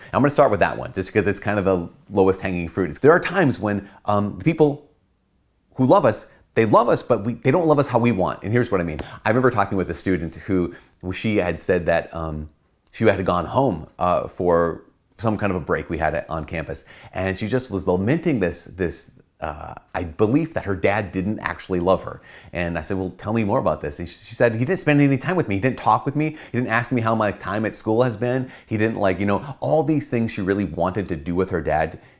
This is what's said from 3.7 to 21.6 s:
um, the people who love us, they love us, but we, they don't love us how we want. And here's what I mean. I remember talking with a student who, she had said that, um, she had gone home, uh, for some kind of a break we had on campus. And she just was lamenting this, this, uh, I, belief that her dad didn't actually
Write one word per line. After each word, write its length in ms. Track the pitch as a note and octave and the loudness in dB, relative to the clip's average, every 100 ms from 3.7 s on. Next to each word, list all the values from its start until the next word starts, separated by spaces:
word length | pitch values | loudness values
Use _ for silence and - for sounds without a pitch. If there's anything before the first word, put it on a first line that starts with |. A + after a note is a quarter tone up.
| G2+ G2 - | -2 -6 -8
um, 340 | - G2+ G#2 F#2+ | -2 0 0 -2
the 60 | |
people 440 | D#3 D#3+ D3+ C#3+ - _ _ _ _ _ _ _ _ | -2 4 2 2 -10 _ _ _ _ _ _ _ _
who 100 | - | 0
love 200 | B2+ F#3+ | 4 6
us, 260 | C3+ G#2 - - _ | 4 0 -6 -20 _
they 100 | - | 0
love 240 | A2+ F#3+ A#3+ | 4 4 4
us, 140 | D3+ | 0
but 220 | - G#2 | 0 -2
we, 100 | G#2 | -2
they 160 | A2+ C3 | -2 0
don't 160 | E3 D#3+ | 2 4
love 120 | D3 | 2
us 100 | C3+ | 2
how 100 | A#2+ | 2
we 140 | A#2+ | 2
want. 300 | F#2+ E2 - | 2 -2 -4
And 100 | G2 | -2
here's 180 | A#2+ A#2+ | 0 2
what 100 | F#2+ | 0
I 40 | |
mean. 160 | E2 D2 - - | -2 -6 -10 -4
I 40 | G#2+ | 0
remember 220 | A#2 B2+ | 2 2
talking 260 | G#2 G2 F#2+ | 2 0 0
with 140 | F2 | -2
a 40 | |
student 420 | E2 G2 F2+ E2 E2 | -4 -2 -2 -2 -10
who, 380 | - F#2 F2 - - _ F#2 | -2 0 -2 -6 -20 _ -10
she 240 | F#2 A2+ G#2 | -4 0 0
had 240 | F2+ D#2+ | 0 -2
said 260 | - F2+ E2 | 0 0 2
that, 260 | E2+ - | 0 -2
um, 340 | E2 D#2+ D2+ D2+ _ _ _ _ | -8 -8 -8 -10 _ _ _ _
she 120 | - | 0
had 200 | A2 F#2+ F#2 | 2 2 2
gone 180 | F2 | 0
home, 440 | E2 B2 C3+ E2 C#2 - | 0 0 0 -2 -8 -4
uh, 280 | F2+ F2 - | 0 0 -2
for 580 | - F2+ E2+ E2+ D#2 - _ _ - | -2 2 2 2 -2 -12 _ _ -6
some 180 | A#2 G#2 | -4 -2
kind 140 | G#2 | -2
of 60 | F2+ | -2
a 80 | |
break 260 | D2 D2+ - | -2 -4 -2
we 80 | D#2+ | -2
had 260 | D#2 D#2 - | -2 -2 -6
on 160 | D#2+ | -8
campus. 400 | D2 E2 D2+ D2 - - - | -6 -8 -8 -12 -16 -20 -12
And 260 | F2+ F#2+ F#2+ | -4 -4 -4
she 100 | G#2+ | -2
just 220 | B2 B2 | -2 -2
was 160 | G2 - | -4 0
lamenting 540 | F2+ G2+ D#3+ F3 B2+ | 0 0 0 0 0
this, 240 | F2 - - | -2 -4 -10
this, 460 | F2 F2 - - - _ _ | -6 -4 -6 -16 -20 _ _
uh, 340 | D#2 D2+ D#2 - - | -10 -10 -14 -18 -12
I, 100 | E2+ | -8
belief 500 | E2 D#2 G#2+ C#3+ D#3+ | -8 0 2 2 0
that 100 | - | -4
her 100 | F2+ | -4
dad 380 | F#2+ G2 G#2 F#2+ | -2 0 0 -2
didn't 280 | F2+ F#2 - | -4 -4 -4
actually 380 | - E2+ | -6 -8